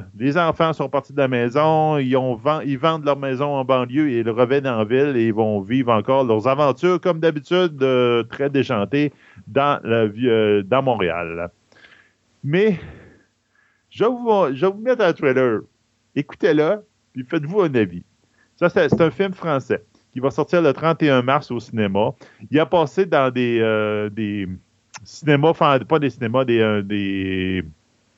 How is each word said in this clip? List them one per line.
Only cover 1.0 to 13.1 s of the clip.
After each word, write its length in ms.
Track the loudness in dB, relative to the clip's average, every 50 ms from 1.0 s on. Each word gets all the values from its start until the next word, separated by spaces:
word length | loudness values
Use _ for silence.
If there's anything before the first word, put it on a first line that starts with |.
| -6 -4 -2
de 40 | -2
la 80 | 0 0
maison, 720 | 2 0 0 0 0 2 2 2 2 2 2 0 0 0
ils 180 | 0 0 0
ont 180 | 0 0 -2 -4
ven-, 280 | -2 -2 -2 -2 -2 -2
ils 140 | -4 -6 -2
vendent 260 | -2 -2 -2 -2 -2
leur 120 | -2 -2 -2
maison 360 | -2 -6 -4 -4 -4 -4 -2
en 100 | -4 0
banlieue 440 | 0 0 0 0 -2 -2 0 0 0
et 100 | 0 -2
ils 100 | -2 -2
reviennent 360 | 0 0 0 2 2 0 0
en 180 | -2 -2 -2 0
ville 300 | 0 2 2 2 2 2
et 120 | 2 2 2
ils 60 | 2
vont 260 | 0 0 0 0 -2
vivre 320 | -2 -2 -2 0 2 2
encore 320 | 2 0 2 2 0 0 2
leurs 240 | 2 0 0 2 0
aventures, 540 | 0 2 2 0 0 0 0 0 0 0
comme 180 | 0 -2 -2 0
d'habitude, 640 | 0 -2 -2 -2 -4 -2 0 0 0 0 0 0 0
euh, 400 | 2 2 2 2 2 2 0 -2
très 260 | -4 -6 -4 -4 -2
déjantées 640 | 0 0 0 0 0 -2 -2 -2 0 -2 -2 -2 -4 _ _ -20 -20 -20 -16 -4
dans 320 | -2 0 2 2 0 -2 -2
la 240 | -2 0 0 0 0
vie, 200 | -2 -2 0 2
euh, 340 | 2 2 4 2 2 0 0
dans 180 | 0 0 0
Montréal. 680 | 2 0 -2 0 0 -2 -2 -4 -6 -8 -8 -8 -10 -10 _ _ _ _ _ -20 -20 -20 -20 _ _ _ _ _ _ _ _ _ -8
Mais, 360 | -4 0 2 2 2 0 -2 -6 -16 -20 -20 -20 -20